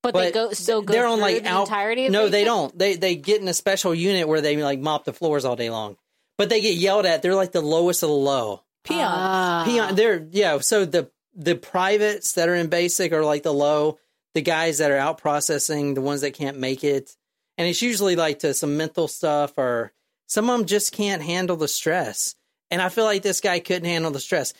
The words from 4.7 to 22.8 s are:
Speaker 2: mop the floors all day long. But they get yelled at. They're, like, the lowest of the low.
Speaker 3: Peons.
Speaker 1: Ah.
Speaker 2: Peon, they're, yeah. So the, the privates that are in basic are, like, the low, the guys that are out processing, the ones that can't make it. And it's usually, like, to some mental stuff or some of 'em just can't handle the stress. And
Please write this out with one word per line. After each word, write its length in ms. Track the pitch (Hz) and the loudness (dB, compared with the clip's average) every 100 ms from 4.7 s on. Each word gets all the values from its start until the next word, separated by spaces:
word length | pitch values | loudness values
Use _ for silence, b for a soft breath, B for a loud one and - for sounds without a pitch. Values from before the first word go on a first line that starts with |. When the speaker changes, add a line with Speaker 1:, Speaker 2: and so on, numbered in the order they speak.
| 139 | -2
Speaker 2:
mop 240 | 151 147 - | -2 -2 -4
the 80 | |
floors 300 | - 165 147 131 | -4 0 0 0
all 100 | 123 | -2
day 140 | 117 | -4
long. 280 | 113 107 98 _ _ _ - | -6 -8 -12 _ _ _ -4
But 120 | 202 | 0
they 120 | 226 | 2
get 140 | 208 170 | 2 2
yelled 300 | 190 202 185 | 2 2 2
at. 160 | 160 | 2
They're, 140 | 180 190 | 2 0
like, 160 | 185 | 0
the 100 | 180 | -2
lowest 400 | 151 160 175 175 | 0 2 2 2
of 60 | 160 | 2
the 60 | 147 | 2
low. 480 | 139 135 110 98 _ _ - | 2 0 -2 -8 _ _ -6
Speaker 3:
Peons. 160 | 330 | -2
Speaker 1:
Ah. 600 | 233 175 185 185 180 170 170 | 0 0 0 0 0 0 0
Speaker 2:
Peon, 300 | 240 208 196 | 0 0 2
they're, 300 | 226 185 160 | 2 2 -2
yeah. 260 | 180 196 143 | 0 2 2
So 260 | - 214 180 | 2 0 2
the, 260 | 175 120 _ _ 190 | 0 -2 _ _ -6
the 200 | 156 170 | -2 -2
privates 800 | - 180 185 208 214 208 - | -2 -2 2 2 0 -2 -4
that 140 | - 170 | 0 0
are 80 | 175 | 0
in 120 | 165 | 0
basic 440 | 170 175 - 175 | 0 0 0 0
are, 140 | 160 151 | 0 2
like, 180 | 147 | 0
the 100 | 156 | 0
low, 460 | 143 143 151 151 151 b b _ | 2 2 2 0 -2 b b _
the 80 | 160 | -2
guys 360 | 147 160 165 147 | 0 0 0 2
that 120 | 151 | 2
are 60 | 139 | 2
out 200 | 143 156 | 0 -2
processing, 760 | 156 147 - 147 - 147 143 135 | -2 0 0 -2 -2 -2 -2 -2
the 60 | |
ones 200 | 135 143 | -2 -2
that 120 | 143 | -4
can't 240 | - 139 139 | -4 -6 -4
make 260 | 131 131 | -4 -2
it. 320 | 147 135 131 - _ _ _ - | 0 0 -4 -20 _ _ _ -4
And 100 | 175 | -2
it's 140 | 170 | 0
usually, 340 | 240 214 196 170 | -2 0 0 2
like, 240 | 160 147 | 0 0
to 140 | 151 | -2
some 240 | 135 147 147 | -2 -2 -2
mental 300 | 156 - 160 | -2 -2 -4
stuff 480 | - 156 147 143 - | -2 0 0 -2 -2
or 340 | 127 120 110 _ _ _ _ | -2 -2 -4 _ _ _ _
some 220 | - 233 | -2 0
of 80 | 240 | 0
'em 60 | 180 | 0
just 280 | 208 - | 0 -2
can't 280 | - 208 185 | -2 -4 -2
handle 360 | 151 175 180 170 | -4 -4 -2 -2
the 100 | 147 | -2
stress. 680 | - 165 175 123 - - - _ _ _ | -2 -2 -2 -2 -4 -6 -8 _ _ _
And 100 | 175 | -4